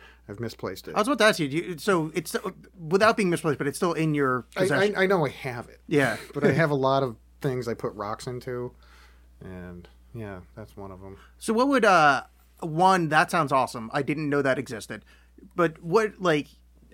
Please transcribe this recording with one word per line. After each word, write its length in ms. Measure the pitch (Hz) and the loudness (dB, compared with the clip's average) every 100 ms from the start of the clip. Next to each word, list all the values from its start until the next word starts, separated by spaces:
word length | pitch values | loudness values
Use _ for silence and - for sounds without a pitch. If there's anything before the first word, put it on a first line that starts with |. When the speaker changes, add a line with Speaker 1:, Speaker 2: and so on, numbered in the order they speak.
| - - - | -20 -20 -16
Speaker 1:
I've 120 | 104 | -10
misplaced 480 | 117 - 104 95 - | -10 -8 -10 -8 -6
it. 60 | 85 | -2
Speaker 2:
I 40 | |
was 80 | 220 | 0
about 100 | 285 | 4
to 40 | 214 | 4
ask 140 | - | 4
you, 80 | 147 | 0
do 80 | 147 | -2
you, 200 | 180 165 | -6 -6
so 320 | - 180 160 | 0 2 2
it's, 220 | 180 165 233 | -4 -4 -6
uh, 160 | 190 - - - 160 | -6 -12 -20 -14 -2
without 300 | 190 214 233 | 4 4 4
being 140 | 185 | 2
misplaced, 260 | 165 165 131 | 2 0 0
but 80 | 143 | -2
it's 100 | 135 | -2
still 160 | 185 | -2
in 200 | 156 160 | 0 0
your 320 | 147 135 127 - - | 2 0 0 -4 -2
Speaker 1:
I, 40 | |
Speaker 2:
possession. 340 | 190 185 202 190 | 0 2 2 2
Speaker 1:
I, 80 | |
I 20 | 190 | 2
know 180 | 196 143 | 2 0
I 40 | |
have 380 | - 139 120 - | -4 -10 -8 -12
it. 120 | - - | -16 -2
Speaker 2:
Yeah. 300 | 147 131 104 - | 2 2 0 -8
Speaker 1:
<laughs> 80 | 143 | 0
But 80 | |
I 80 | 180 | 2
have 180 | 135 160 | 4 2
a 60 | 143 | 2
lot 260 | 131 135 | 2 2
of 140 | 135 110 _ - | 0 -6 _ -6
things 260 | 147 127 117 | -4 -4 -6
I 60 | |
put 200 | 110 123 95 | -6 -6 -6
rocks 320 | 101 113 - | -8 -8 -8
into, 440 | 123 123 123 123 - - - - - _ - | -10 -8 -8 -8 -12 -20 -20 -20 -20 _ -20
and, 460 | 90 90 90 87 87 _ _ | -16 -14 -14 -16 -18 _ _
yeah, 260 | 117 104 92 90 - | -14 -12 -12 -16 -18
that's 200 | 104 - | -18 -16
one 140 | 98 | -16
of 120 | 92 | -16
'em. 140 | 95 95 - - | -18 -20 -20 -12
Speaker 2:
So 140 | - | -2
what 140 | 220 269 | 0 2
would, 160 | 269 214 | 4 6
uh, 380 | 180 151 131 - _ _ - | 6 6 4 -2 _ _ -12
one, 480 | 175 156 185 190 160 | -6 2 4 4 4
that 220 | 156 175 | 2 2
sounds 200 | 180 143 | 2 2
awesome. 380 | 139 120 123 113 | 2 0 -4 -6
I 80 | 147 | -4
didn't 240 | 135 147 151 | -2 -4 -2
know 120 | 143 | 0
that 160 | 135 127 | 2 0
existed. 440 | 131 110 - 107 - - _ - - - | -2 -10 -10 -12 -14 -20 _ -20 -12 -2
But 260 | 170 160 | -2 -2
what, 380 | 165 202 220 - | 0 2 2 -2
like, 260 | 180 151 135 _ _ _ _ | 2 2 0 _ _ _ _